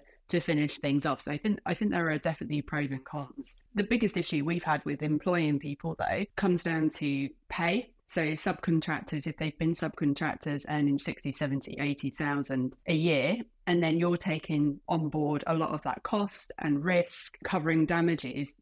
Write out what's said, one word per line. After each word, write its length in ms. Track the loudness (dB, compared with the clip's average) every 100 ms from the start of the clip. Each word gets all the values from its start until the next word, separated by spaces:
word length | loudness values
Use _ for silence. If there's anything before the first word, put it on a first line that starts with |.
| -8 _ -2
to 140 | -2
finish 360 | 2 2 2 0
things 260 | 2 2 2
off. 160 | -2
So 100 | -4
I 60 | -2
think, 220 | 0 0 -2
I 80 |
think 180 | 0 0
there 180 | 2 2
are 80 | 0
definitely 440 | -2 -4 -4 -4
pros 300 | -2 -2 -2
and 120 | -4 -8
cons. 540 | -10 -10 -10 -12 -14 _ -2
The 100 | 2
biggest 320 | 2 2 0
issue 260 | 0 0
we've 200 | 0 0
had 200 | 0 -2
with 180 | -2 -2
employing 560 | 0 0 2 2 2 0
people, 380 | -2 -6 -6 -2
though, 280 | 0 0 -2 0
comes 280 | 2 2
down 260 | 2 2 0 0
to 320 | -2 -2 -4 -8 -10
pay. 440 | -2 0 0 -2 _ -6
So 160 | -2 0
subcontractors, 960 | 0 -2 -2 2 2 2 -4 -4 -6 -6
if 120 | -4
they've 200 | -6 0
been 160 | 0
subcontractors 920 | 0 -2 0 0 2 -2 -4 -4 -6 -2
earning 300 | 0 2 2
sixty, 340 | -2 -6 -6
seventy, 460 | -4 -2 -2 -4 -4
eighty 300 | -4 -2 -4
thousand 680 | -2 -2 -2 -2 -2 -2 -4 0
a 60 |
year, 440 | 2 4 4 2 0 -4 _ 0
and 140 | 2
then 160 | 4 4
you're 180 | 2 2
taking 640 | 0 -2 0 2 2 0 -2
on 200 | 0 0
board 340 | 0 0 0 0
a 80 |
lot 180 | 0 0
of 120 | -2
that 180 | -4 -6
cost 500 | -2 0 0 -4 -10 -4
and 260 | 0 2
risk, 540 | 4 2 2 -2 -10 -8
covering 420 | -2 0 2 4 4
damages, 640 | 4 4 2 -2 -6 -6 -8